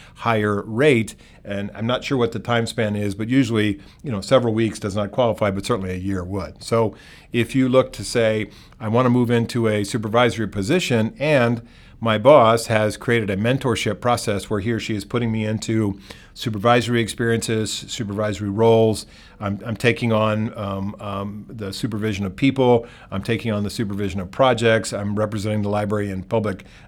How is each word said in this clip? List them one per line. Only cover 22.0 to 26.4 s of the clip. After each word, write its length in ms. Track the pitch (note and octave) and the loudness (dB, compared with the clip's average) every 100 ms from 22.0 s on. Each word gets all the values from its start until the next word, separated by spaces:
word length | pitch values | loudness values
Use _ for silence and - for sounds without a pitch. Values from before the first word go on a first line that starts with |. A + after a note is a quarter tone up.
| A2 F#2+ G2+ | -2 -2 -4
of 100 | F#2 | 0
people. 500 | C#3 C3+ B2+ A#2+ - - - | 0 4 4 4 2 -18 -10
I'm 140 | G2 | -6
taking 280 | G2+ A2+ A#2 | -4 -4 -2
on 120 | G#2 | -2
the 60 | G#2 | -4
supervision 500 | - G#2 G2+ G2+ F#2+ | -4 -6 -4 -4 -4
of 120 | F2+ | -6
projects. 640 | - C3 A2+ A#2 A2+ - | 2 2 4 4 2 0
I'm 220 | G#2 G2+ G#2 | -6 -4 -2
representing 460 | G#2+ G#2+ G#2 G#2+ | -2 -2 -2 -2
the 80 | G2+ | 0
library 400 | G#2 G#2 G#2+ G2+ | -2 0 -2 -2
in 140 | F#2+ | -6
public 420 | F2+ A2+ | -2 -2